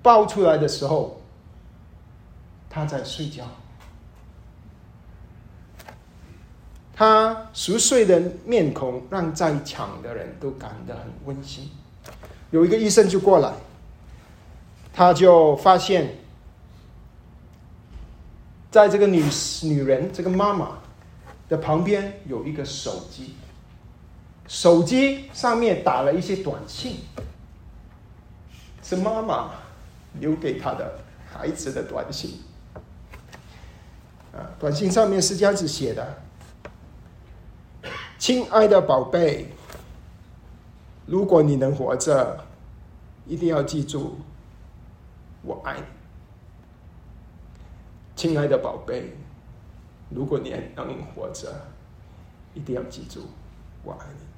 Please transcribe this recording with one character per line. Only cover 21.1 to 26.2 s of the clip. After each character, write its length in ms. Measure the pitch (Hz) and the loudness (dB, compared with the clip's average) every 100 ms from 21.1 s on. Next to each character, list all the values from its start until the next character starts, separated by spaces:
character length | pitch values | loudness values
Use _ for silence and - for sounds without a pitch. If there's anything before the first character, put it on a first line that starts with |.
| - - - - | -20 -20 -20 -6
的 80 | 156 | -4
旁 260 | 147 156 | 0 0
边 380 | 180 202 202 - - | 0 -2 -4 -12 -10
有 200 | 120 120 | -10 -8
一 60 | |
个 120 | 147 123 | -8 -10
手 400 | - - 92 - | -8 -10 -10 -14
机， 240 | - - - - - - - - - - - - - - | -18 -18 -18 -20 -20 -20 -20 -20 -20 -20 -20 -20 -20 -16
手 340 | - 175 170 | 2 6 6
机 480 | 170 254 277 277 - | 4 2 2 -2 -10
上 240 | - 247 233 | -4 -2 0
面 260 | 233 160 | 0 0
打 180 | - 131 | 0 0
了 120 | 143 | 0
一 80 | 170 | -2